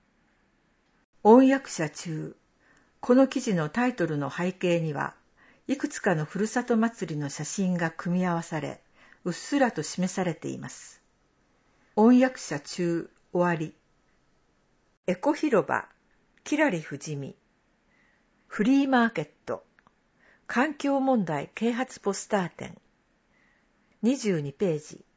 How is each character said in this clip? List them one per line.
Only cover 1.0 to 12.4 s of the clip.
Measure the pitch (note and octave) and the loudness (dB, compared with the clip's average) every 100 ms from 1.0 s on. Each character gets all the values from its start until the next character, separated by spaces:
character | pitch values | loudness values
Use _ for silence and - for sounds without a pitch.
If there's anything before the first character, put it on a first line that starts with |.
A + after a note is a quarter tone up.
| _ _ | _ _
音 | G#3 A#3+ C4 | 8 10 8
訳 | C4+ - | 4 -2
者 | - D3+ | -6 -6
中。 | - F3 D#3 D#3 - _ _ _ _ _ - | -6 -10 -8 -10 -14 _ _ _ _ _ -8
こ | - | 2
の | B3 C4 | 4 4
記 | C4 | 2
事 | A#3+ | -2
の | F3+ D#3 | 0 0
タ | - B3 | 0 -2
イ | B3 | 0
ト | E3 | -2
ル | D3 | -2
の | C#3 | -4
背 | - F3+ | -4 -4
景 | F#3 F3+ E3+ | -2 0 0
に | D#3+ | 0
は、 | C#3+ - - _ _ _ _ - | -4 -6 -8 _ _ _ _ -6
い | C#4 | -4
く | D4 | -4
つ | - | -2
か | G#3+ | 0
の | E3 | 0
ふ | D3+ F#3 | -2 -4
る | G#3+ | -2
さ | B3+ | -2
と | A#3+ A3+ | 0 0
祭 | A3+ - E3+ D3+ | 0 -2 -8 -6
り | |
の | C#3+ | -6
写 | - | -8
真 | D3 - F#3 F3 | -8 -2 0 0
が | E3 | -2
組 | - F3 F3+ | -4 -4 0
み | F#3 | 0
合 | E3+ | -2
わ | |
さ | - D#3+ | -4 -8
れ、 | C#3+ - _ _ - _ | -8 -12 _ _ -20 _
う | - | -8
っ | |
す | E3+ - C#4+ | -8 -2 0
ら | B3 | 0
と | - | 0
示 | D3 - F#3 | -8 -4 -4
さ | - | -2
れ | F3+ | -4
て | D#3 C3+ | -4 -8
い | C3 | -10
ま | C3+ | -12
す。 | - - - _ _ _ _ _ _ _ _ _ | -16 -20 -20 _ _ _ _ _ _ _ _ _
音 | - A3+ B3 | 4 8 8
訳 | B3+ B3+ | 6 0